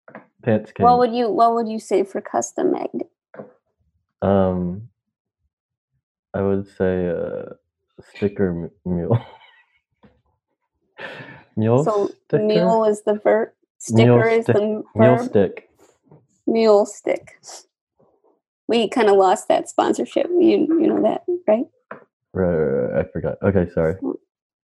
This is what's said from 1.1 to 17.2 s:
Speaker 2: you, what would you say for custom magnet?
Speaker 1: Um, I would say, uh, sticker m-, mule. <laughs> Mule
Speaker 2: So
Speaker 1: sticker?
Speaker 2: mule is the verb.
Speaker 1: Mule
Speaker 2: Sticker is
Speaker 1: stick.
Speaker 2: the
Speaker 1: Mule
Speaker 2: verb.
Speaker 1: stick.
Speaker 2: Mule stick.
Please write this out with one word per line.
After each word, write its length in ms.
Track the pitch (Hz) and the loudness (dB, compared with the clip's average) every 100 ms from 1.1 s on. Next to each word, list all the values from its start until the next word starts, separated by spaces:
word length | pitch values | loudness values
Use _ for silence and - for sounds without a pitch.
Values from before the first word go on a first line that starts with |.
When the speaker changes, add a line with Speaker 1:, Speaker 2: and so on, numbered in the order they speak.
Speaker 2:
you, 140 | 233 233 | 0 -2
what 260 | 185 233 | 2 2
would 140 | 233 220 | 0 -4
you 100 | 220 | -8
say 240 | - 190 | -2 -2
for 160 | 190 214 | -2 -6
custom 520 | - - - - - | -4 -4 -4 -2 -2
magnet? 380 | 64 - - - _ _ - - _ _ _ _ _ _ - | -2 -6 -10 -12 _ _ -20 -20 _ _ _ _ _ _ -6
Speaker 1:
Um, 680 | 95 98 95 90 87 95 117 _ _ _ _ _ _ _ _ _ _ _ _ _ _ | 0 2 2 -2 -6 -8 -14 _ _ _ _ _ _ _ _ _ _ _ _ _ _
I 100 | 98 | -6
would 240 | 98 98 101 - | -2 -4 -6 -4
say, 300 | 95 92 90 | -2 -2 -2
uh, 460 | 82 85 - - - _ _ _ _ - | -4 -6 -8 -12 -18 _ _ _ _ -20
sticker 360 | - 101 - 95 85 | -6 -6 -2 -4 -4
m-, 60 | 82 _ 90 | -10 _ -6
mule. 280 | 87 85 117 | -4 -2 -2
<laughs> 20 | - - _ _ _ _ _ _ _ _ _ _ _ _ _ _ _ - - - - - _ - | -4 -20 _ _ _ _ _ _ _ _ _ _ _ _ _ _ _ -20 -18 -18 -20 -20 _ -4
Mule 280 | 110 123 | 0 2
Speaker 2:
So 220 | 165 208 196 - - | 2 -2 -2 -6 -4
Speaker 1:
sticker? 160 | - | -2
Speaker 2:
mule 400 | 214 214 180 226 | 0 2 2 2
is 180 | 220 208 | 0 -2
the 120 | - | -2
verb. 360 | 208 214 214 226 _ _ - - | -2 0 0 -2 _ _ -16 0
Speaker 1:
Mule 280 | 113 120 120 | 4 6 6
Speaker 2:
Sticker 80 | 226 | 4
is 160 | 226 | 0
Speaker 1:
stick. 120 | 226 214 | 2 0
Speaker 2:
the 60 | 214 214 - | 0 -4 -6
Speaker 1:
Mule 220 | 208 220 240 | 2 4 4
Speaker 2:
verb. 40 | 247 | 2
Speaker 1:
stick. 420 | 107 90 - _ _ _ _ _ - _ _ - | 0 0 -2 _ _ _ _ _ -20 _ _ -2
Speaker 2:
Mule 400 | 226 226 202 220 | 2 4 4 2
stick. 520 | - - - | -6 -6 -6